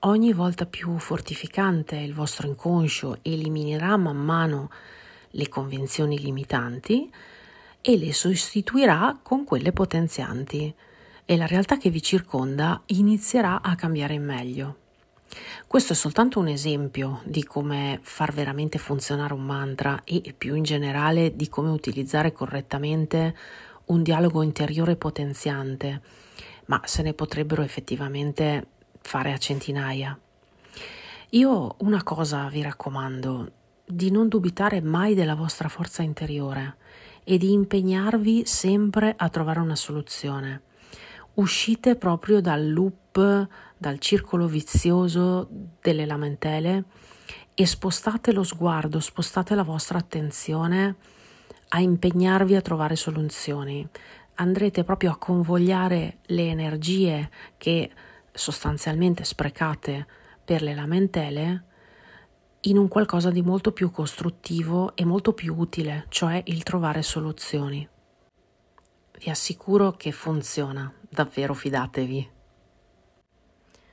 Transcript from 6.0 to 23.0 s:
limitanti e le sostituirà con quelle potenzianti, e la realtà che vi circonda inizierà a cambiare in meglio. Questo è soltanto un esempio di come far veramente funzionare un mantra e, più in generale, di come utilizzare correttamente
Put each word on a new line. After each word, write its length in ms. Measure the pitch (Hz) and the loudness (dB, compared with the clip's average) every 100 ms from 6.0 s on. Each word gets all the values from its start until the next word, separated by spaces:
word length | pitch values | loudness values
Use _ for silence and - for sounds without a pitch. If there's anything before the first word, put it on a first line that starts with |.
| 151 143 | 0 0
limitanti 920 | 143 135 139 135 120 123 - 233 320 - - - - - - - | -4 -6 -2 -2 -2 -6 0 0 0 -12 -20 -20 -20 -20 -20 -4
e 160 | - 220 | 4 4
le 160 | 156 | 4
sostituirà 1080 | 143 180 185 - 208 196 254 262 160 220 285 | 0 2 2 0 -2 0 4 6 6 4 0
con 220 | - 269 | -2 -2
quelle 280 | 285 135 156 | 0 0 0
potenzianti, 1000 | 180 190 165 165 - 127 - 147 147 151 - - - - - - | 0 0 2 0 -2 -6 -6 -6 -4 -6 -8 -20 -20 -20 -12 2
e 120 | 170 | 2
la 80 | 160 | 4
realtà 300 | 180 196 185 | 2 2 2
che 120 | 180 | 2
vi 120 | 160 | 0
circonda 800 | - 190 175 135 131 139 160 175 - | 2 0 0 -2 -2 0 0 -2 0
inizierà 720 | 185 202 214 - 247 208 - | 4 4 4 2 2 2 0
a 140 | 196 175 | 0 0
cambiare 380 | 170 156 143 | 0 -2 -2
in 100 | 151 | -4
meglio. 540 | 143 127 123 135 139 143 _ _ _ _ - - - - - | -4 -6 -6 -6 -8 -10 _ _ _ _ -20 -18 -16 -18 0
Questo 260 | 269 - | 2 4
è 20 | 160 | 2
soltanto 440 | 151 180 240 226 | 0 2 2 2
un 80 | 170 | 0
esempio 760 | 143 151 147 143 - 135 131 - | 0 -2 -2 -4 -4 -6 -6 -4
di 180 | 151 | -4
come 560 | 147 - 147 143 139 135 | -4 -4 -4 -2 -2 -6
far 300 | - - 151 | -8 -4 -2
veramente 460 | 147 139 139 151 151 | -2 -4 -2 -4 -4
funzionare 560 | - 139 - 143 143 | -4 -4 -2 -2 -2
un 100 | 139 | -4
mantra 580 | 135 139 139 135 139 139 | -4 -4 -4 -4 -2 -4
e, 300 | - 170 - - | -2 -4 -4 -8
più 180 | - 151 | -4 -2
in 80 | |
generale, 720 | 156 147 143 143 151 165 165 160 | 0 0 0 0 2 4 2 0
di 140 | 151 | -4
come 200 | - 156 | -2 -2
utilizzare 640 | 156 - 123 135 151 160 | -2 -2 -6 -2 0 0
correttamente 1040 | 156 131 139 139 139 147 160 | 0 -6 -6 -6 -4 -2 0